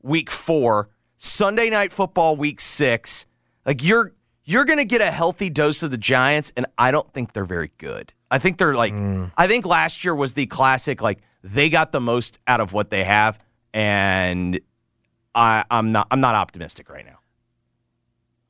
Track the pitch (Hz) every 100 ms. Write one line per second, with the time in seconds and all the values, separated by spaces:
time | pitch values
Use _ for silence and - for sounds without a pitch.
0 | 131 160 - - - 156 120 104 104 _
1 | _ - - - 202 220 226 214 190 -
2 | 190 185 160 147 147 - - - 135 113
3 | - - - _ _ _ 135 131 165 233
4 | 208 _ _ _ 147 233 277 302 214 226
5 | 185 160 170 - 185 151 151 147 156 120
6 | 117 131 135 151 - 123 - - 123 147
7 | - 139 113 107 90 87 78 _ 71 50
8 | - _ - 135 185 180 165 127 110 104
9 | 101 95 92 - 190 240 185 165 160 -
10 | 185 147 135 143 131 - 131 131 147 113
11 | 107 95 _ _ 95 120 156 160 156 139
12 | 120 120 - - - 120 95 104 101 98
13 | 92 104 110 107 _ _ _ 110 104 101
14 | 98 95 92 90 90 90 _ _ _ _
15 | _ _ _ 117 117 110 - 120 110 107
16 | - 131 131 107 90 87 78 - - 69
17 | - _ _ _ _ _ _ _ _ _
18 | _ _ _ _